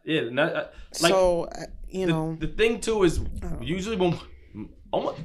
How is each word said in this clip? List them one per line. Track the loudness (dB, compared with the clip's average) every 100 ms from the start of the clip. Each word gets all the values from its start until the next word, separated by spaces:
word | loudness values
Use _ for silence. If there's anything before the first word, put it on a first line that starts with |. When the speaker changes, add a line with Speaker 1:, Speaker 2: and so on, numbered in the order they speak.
| -2
Speaker 1:
yeah, | -2
and | 0 2
I, | 2
I, |
like, | 0 -6 -12 -14
Speaker 2:
So, | 0 4 6 4 2 -2
uh, | -8 -12 -12 -8
you | -2 0
Speaker 1:
the, |
Speaker 2:
know. | 2 0 -4
Speaker 1:
the | -4
thing | 2 2 2
too | 0 4
is | 4 4
Speaker 2:
I | -2 -4
don't | -6 -6
know. | -4
Speaker 1:
usually | -4 -2 2
when, | 2 2 -4 -18 -16 -14 -14 -14 -4
almost | -2 -2 2